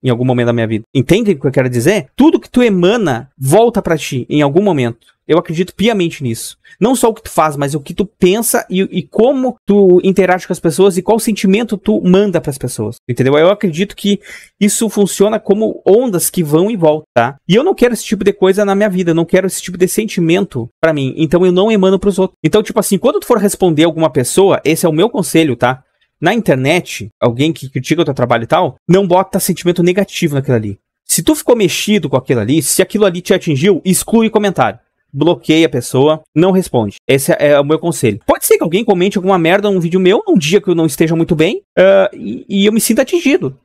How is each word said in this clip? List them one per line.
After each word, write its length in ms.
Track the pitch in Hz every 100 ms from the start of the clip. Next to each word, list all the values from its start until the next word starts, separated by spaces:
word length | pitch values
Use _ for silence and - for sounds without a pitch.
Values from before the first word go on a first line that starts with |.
em 60 | 135
algum 160 | 117 127
momento 220 | 123 120
da 60 |
minha 140 | 117 113
vida. 160 | 113 -
Entendem 440 | 139 123 185 220 156
o 40 |
que 60 | 143
eu 60 |
quero 180 | 131 127
dizer? 380 | 123 127 208 139 -
Tudo 240 | 285 349
que 100 | -
tu 140 | -
emana 640 | 240 190 175 240 185 117 131 _
volta 460 | 135 185 233 226
pra 160 | 180 160
ti 260 | - 131 117
em 140 | 147
algum 220 | 143 151
momento. 500 | 208 156 120 117 _ _ -
Eu 120 | 156
acredito 340 | 175 160 180
piamente 480 | - 202 214 170 -
nisso. 340 | 131 113 - - _ -
Não 160 | 208 262
só 140 | 233
o 40 |
que 100 | 214
tu 80 | -
faz, 260 | - 156 143
mas 160 | 143
o 60 | 151
que 160 | 139 170
tu 100 | 208
pensa 580 | _ 180 208 226 233 -
e, 120 | 180
e 200 | 190 185
como 540 | - - 233 277 254 233 -
tu 340 | 202 190 180
interage 420 | 185 190 185 180 -
com 80 |
as 60 | 180
pessoas 380 | 170 156 196 180
e 40 |
qual 160 | 180 220
sentimento 580 | 233 208 190 196 233 202
tu 220 | - 214
manda 360 | 180 185 208 170
pras 200 | - 135
pessoas. 380 | 127 - 107 117 -
Entendeu? 260 | 120 131 143
Eu 140 | 165
acredito 460 | 302 196 151 202 -
que 240 | 202 202 - - - _
isso 280 | 202 - 226
funciona 520 | 208 202 - 202 214
como 420 | - 202 214 -
ondas 460 | - 202 254 180 -
que 140 | -
vão 260 | 156 156 196
e 60 | 226
voltam, 320 | 160 151 -
tá? 260 | - 117 135 -
E 60 | 196
eu 80 |
não 100 | 320
quero 200 | - 247
esse 100 | 233
tipo 200 | - 202
de 100 | 202
coisa 300 | 190 190 190
na 120 | 202 196
minha 140 | 214
vida. 220 | 180 175
Eu 40 | 165
não 100 | 165
quero 220 | 185 190
esse 140 | -
tipo 160 | - 180
de 100 | 185
sentimento 840 | - 220 - 165 175 196 127 117 _
pra 140 | 165
mim. 220 | 151 135 -
Então 260 | 156 180
eu 80 | 185
não 200 | 180 208
emano 260 | 220 185 190
pros 220 | 202 190
outros. 180 | 185 _
Então, 180 | 160 208
tipo 180 | 214 -
assim, 200 | 190 190
quando 200 | 254 370
tu 60 | -
for 140 | 233
responder 460 | 196 - 185 151 170
alguma 260 | 156 160
pessoa, 500 | 151 123 - 196 151
esse 220 | - 160 175
é 40 |
o 40 |
meu 160 | 156 214
conselho, 460 | 285 160 165 160 120
tá? 280 | 123 135 _ _ _ _ 156
Na 80 |
internet, 760 | 233 196 139 131 175 - - 104 _
alguém 320 | 123 120 151
que 160 | 165 135
critica 320 | 143 127 160
o 40 | 165
teu 80 | 139
trabalho 300 | 123 117 117
e 20 |
tal, 300 | 160 175 - -
não 160 | 180 196
bota 320 | 208 - 196
sentimento 440 | - 175 170 175
negativo 500 | 175 185 196 - 165
naquilo 240 | 143 139 123
ali. 220 | 104 101 _ _ _
Se 140 | -
tu 140 | 165 302
ficou 200 | - 240
mexido 540 | 196 - - 208 151
com 80 | 135
aquilo 220 | - 127
ali, 240 | 104 156
se 180 | 143 -
aquilo 240 | 185 208 208
ali 160 | 175
te 100 | -
atingiu, 480 | 185 180 139 180 180 190
exclui 400 | 180 - 226 226
o 60 |
comentário. 480 | 220 208 180 120 107 _ _ _
Bloqueia 540 | 135 151 165 - 156 160
a 20 |
pessoa, 540 | 135 117 127 143 156 _ -
não 140 | 180
responde. 460 | 190 175 127 107 - -
Esse 240 | 135 139 160
é 220 | 147 147
o 40 |
meu 140 | 143 156
conselho. 420 | 170 160 127 101 -
Pode 180 | 349
ser 140 | - 427
que 60 |
alguém 200 | - 175
comente 360 | 233 185 190 202
alguma 180 | 180 190
merda 320 | 160 196 208
num 100 | 190
vídeo 200 | 165 185
meu, 240 | 185 214 427
num 80 | 294
dia 240 | 147 190
que 80 | 180
eu 60 |
não 140 | 170 165
esteja 280 | - 165 165
muito 200 | 165 160
bem, 260 | 160 349 _ -
ah, 320 | 185 196 190
e, 320 | - 196 233 -
e 160 | 196 202
eu 80 |
me 80 | 220
sinta 220 | - 233
atingido. 520 | 254 349 262 294 139 135